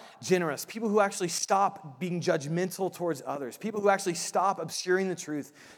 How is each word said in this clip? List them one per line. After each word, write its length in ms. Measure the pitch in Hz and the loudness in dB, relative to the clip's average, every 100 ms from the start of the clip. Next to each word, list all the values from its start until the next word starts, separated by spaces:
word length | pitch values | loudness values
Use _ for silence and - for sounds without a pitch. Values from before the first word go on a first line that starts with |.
| - - | -14 -12
generous. 420 | 120 185 165 131 | 2 2 2 -2
People 240 | - 214 220 | -8 -4 2
who 140 | 208 | 4
actually 260 | 196 196 175 | 4 2 -4
stop 720 | - - 196 196 - 151 131 | -2 2 2 2 -2 -12 -8
being 220 | 180 175 | -4 0
judgmental 720 | 147 165 139 170 185 - 185 | 2 0 0 -2 -2 -2 -4
towards 280 | 175 175 139 131 | -2 -4 -2 -4
others. 320 | 143 127 - | -6 -6 -6
People 240 | 214 214 | -6 2
who 80 | 202 | 4
actually 240 | 196 185 | 4 2
stop 460 | 170 - 190 190 175 | -4 -2 2 2 0
obscuring 500 | 165 - 185 185 190 | -4 -4 2 2 2
the 60 | 180 | -4
truth. 360 | - 151 - - - | -4 -6 -6 -14 -20